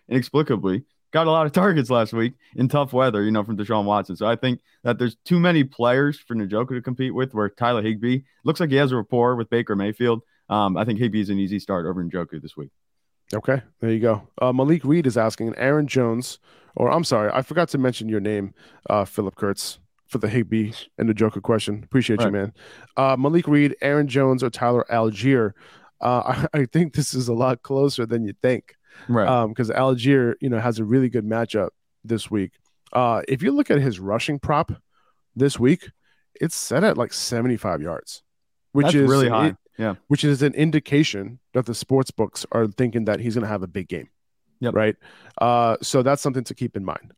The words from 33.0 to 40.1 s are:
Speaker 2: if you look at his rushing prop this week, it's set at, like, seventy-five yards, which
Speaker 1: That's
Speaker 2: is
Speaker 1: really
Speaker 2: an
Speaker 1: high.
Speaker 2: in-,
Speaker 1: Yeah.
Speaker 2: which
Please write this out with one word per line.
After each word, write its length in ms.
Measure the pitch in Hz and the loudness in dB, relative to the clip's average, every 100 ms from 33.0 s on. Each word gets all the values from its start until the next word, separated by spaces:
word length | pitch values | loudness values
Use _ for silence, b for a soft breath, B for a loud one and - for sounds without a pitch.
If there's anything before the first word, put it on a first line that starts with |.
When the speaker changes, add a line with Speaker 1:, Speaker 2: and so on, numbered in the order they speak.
| 123 110 - | 2 0 -2
Speaker 2:
if 160 | 131 | -2
you 80 | 208 | 0
look 200 | 285 277 | 0 2
at 100 | 160 | 2
his 180 | 135 92 | 0 -2
rushing 400 | 98 110 - 143 | -4 -4 -2 -6
prop 320 | - 147 - - _ _ _ _ _ | -2 0 -2 -6 _ _ _ _ _
this 240 | 117 139 - | 0 0 2
week, 320 | 123 180 - - _ _ _ - | 2 2 -2 -20 _ _ _ -6
it's 140 | 165 | -6
set 300 | - - 135 | -6 -4 0
at, 120 | 208 - | 2 0
like, 160 | 117 | -2
seventy-five 680 | - - 117 127 117 104 80 | -6 -6 -2 -2 -2 -2 -4
yards, 400 | 80 80 - - _ _ _ _ _ | -6 -10 -12 -20 _ _ _ _ _
which 120 | 139 | 0
Speaker 1:
That's 100 | 143 147 | 2 4
Speaker 2:
is 140 | 135 | 4
Speaker 1:
really 160 | 135 127 | 4 4
Speaker 2:
an 60 | |
Speaker 1:
high. 140 | 113 156 | 2 0
Speaker 2:
in-, 80 | 95 _ - | -2 _ -6
Speaker 1:
Yeah. 160 | 110 95 | -6 -4
Speaker 2:
which 160 | - | -2